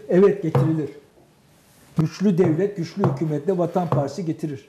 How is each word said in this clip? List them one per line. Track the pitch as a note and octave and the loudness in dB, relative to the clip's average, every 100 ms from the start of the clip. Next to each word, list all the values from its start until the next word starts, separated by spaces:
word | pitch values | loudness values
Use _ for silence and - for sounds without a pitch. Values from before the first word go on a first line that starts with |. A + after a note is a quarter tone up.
| - | 2
evet | F#3 G3+ - | 6 6 4
getirilir. | D#3+ D3 D#3+ D#3+ C#3 - - _ _ _ _ _ _ _ - - | 0 0 2 0 -4 -10 -20 _ _ _ _ _ _ _ -10 -4
Güçlü | D#3 - G3 E3+ | -2 0 0 4
devlet, | F3+ D3+ G3 F#3+ | 2 2 -2 -4
güçlü | E3 F#3+ F3+ | -8 -2 -2
hükümetle | C3+ D#3+ D3 D#3 F3+ | 0 -2 -4 -2 -2
Vatan | E3+ F#3 E3+ | 0 -2 0
Partisi | C#3 C#3 - | 0 -2 -4
getirir. | D#3+ D3+ D#3+ C3+ | -6 -6 -6 -10